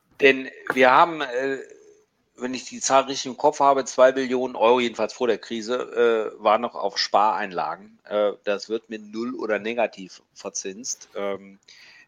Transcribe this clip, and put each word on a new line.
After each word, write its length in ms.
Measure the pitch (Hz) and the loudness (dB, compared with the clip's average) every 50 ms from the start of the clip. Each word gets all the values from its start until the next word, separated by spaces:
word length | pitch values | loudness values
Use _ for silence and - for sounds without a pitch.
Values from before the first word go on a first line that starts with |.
| _ _ _ - | _ _ _ 2
denn 300 | 139 135 131 131 131 127 - - - - - | 4 4 4 4 0 -10 -14 -10 -8 -4 2
wir 180 | 131 131 127 | 4 6 6
haben, 300 | 131 151 170 170 165 156 | 8 8 6 4 2 -2
äh, 380 | 143 131 120 127 135 139 135 127 123 - - - _ - _ _ _ _ _ _ _ _ _ | -6 -6 -4 -4 -4 -4 -4 -6 -10 -14 -20 -20 _ -20 _ _ _ _ _ _ _ _ _
wenn 180 | 117 120 127 131 | -10 -8 -8 -8
ich 120 | 120 - | -8 -10
die 160 | - 127 117 | -12 -10 -6
Zahl 220 | - - 135 135 127 | -2 2 2 2 2
richtig 240 | 131 135 - - 135 | 0 -4 -8 -8 -10
im 100 | 117 - | -6 -2
Kopf 240 | - 151 147 - | 0 0 2 2
habe, 240 | 139 139 139 135 123 | 4 4 4 2 0
zwei 260 | - - - 127 131 | -2 2 4 6 6
Billionen 460 | 131 135 131 120 127 127 131 127 123 - | 4 2 -2 -2 -2 -2 -4 -4 -2 2
Euro, 240 | 107 113 123 127 | 4 4 4 4
jedenfalls 320 | 120 117 107 - 110 - - | 2 0 -2 -4 -4 -4 -4
vor 140 | - 127 117 | -2 -2 0
der 100 | 104 95 | -2 -2
Krise, 960 | - - 117 113 104 113 123 123 120 - - 117 120 117 113 110 110 104 104 | -4 -8 -10 -8 -6 -4 -4 -4 -6 -4 0 2 2 4 2 2 -2 -4 -6
äh, 80 | - 104 | -2 2
war 140 | 107 104 113 | 2 2 2
noch 180 | 120 117 - | 2 -2 -6
auf 220 | - 101 98 - - | -6 -6 -6 -4 -6
Spareinlagen. 1000 | - - - 101 104 110 92 95 107 98 90 85 78 73 85 95 104 - _ _ - | -2 2 2 4 4 4 2 -2 -4 -6 -6 -4 -4 -6 -6 -10 -14 -20 _ _ -12
Äh, 280 | - 101 104 104 101 - - - | -6 -2 0 0 0 -2 -4 -4
das 240 | 104 101 98 - - | -4 -4 -4 -4 -6
wird 220 | 110 117 - - | -8 -8 -8 -10
mit 240 | 113 107 107 104 104 | -14 -14 -12 -12 -10
null 200 | 110 117 123 131 | -8 -8 -8 -8
oder 240 | 113 110 107 107 101 | -8 -6 -4 -4 -4
negativ 640 | 101 110 120 120 110 101 - 101 95 87 - - _ _ _ | -4 -4 -2 -2 -2 -2 -4 -8 -18 -18 -20 -20 _ _ _
verzinst. 760 | - - 98 - - - 98 95 110 127 - - - - - - | -16 -14 -12 -12 -10 -10 -12 -12 -12 -12 -14 -14 -14 -16 -16 -12
Ähm, 440 | - 101 98 98 95 98 98 98 _ _ - - - - - - - - | -8 -8 -6 -8 -8 -12 -18 -20 _ _ -20 -20 -20 -20 -20 -20 -20 -20